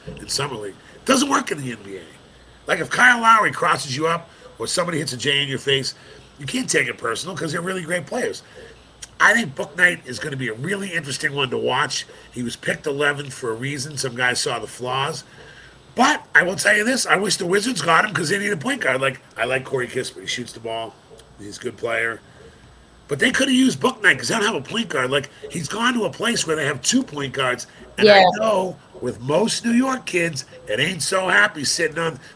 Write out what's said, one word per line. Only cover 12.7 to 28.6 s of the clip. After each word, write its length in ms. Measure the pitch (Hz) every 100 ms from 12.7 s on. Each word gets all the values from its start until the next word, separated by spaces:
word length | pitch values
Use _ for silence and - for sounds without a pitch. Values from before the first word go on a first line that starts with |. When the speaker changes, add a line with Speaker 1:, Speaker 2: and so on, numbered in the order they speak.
| 175 151
Speaker 1:
eleventh 460 | 139 147 139 143
for 180 | - 123
a 40 |
reason. 420 | 113 135 143 139 143
Some 180 | 131
guys 240 | 120 127 120
saw 200 | 147 117
the 80 | 107
flaws. 580 | - 123 131 143 143 - - - - - - -
But 280 | - 269 294 -
I 80 | 147
will 140 | 175 185
tell 200 | 202 208
you 80 |
this: 220 | 220 262 165
I 100 | 160
wish 200 | 202 -
the 100 | 175
Wizards 340 | 196 214 196
got 240 | 165 165
him 80 | 208
'cause 160 | 175 160
they 100 | 196
need 140 | 202
a 40 | 190
point 220 | 240 269
guard. 180 | 131 131
Like, 200 | 135 131 - -
I 80 |
like 200 | 120 131
Corey 240 | 131 135 120
Kispert. 320 | 123 117 -
He 40 | 123
shoots 260 | - 117
the 80 | 117
ball. 340 | 113 113 113 - - - - -
He's 180 | 101 98
a 40 |
good 180 | 117 101
player. 420 | 120 113 117 110 - - - - - - - - -
But 100 | 143
they 120 | 254
coulda 220 | - 262
used 280 | 254 262 -
Bouknight 380 | 247 - 185 135
'cause 100 | -
they 60 |
don't 100 | -
have 100 | 214
a 60 | 175
point 300 | 135 208 196
guard. 200 | 147 127
Like, 200 | 139 - - -
he's 200 | 175 165
gone 260 | 202 240
to 100 | 240
a 60 | 190
place 360 | - 226 202 -
where 100 | 156
they 100 | 143
have 160 | 139
two 200 | - 254
point 300 | 262 147 139
guards. 340 | 139 127 123 - - - -
And 120 | 214
I 80 | 202
Speaker 2:
Yeah. 60 | 185 208
Speaker 1:
know 380 | 220 196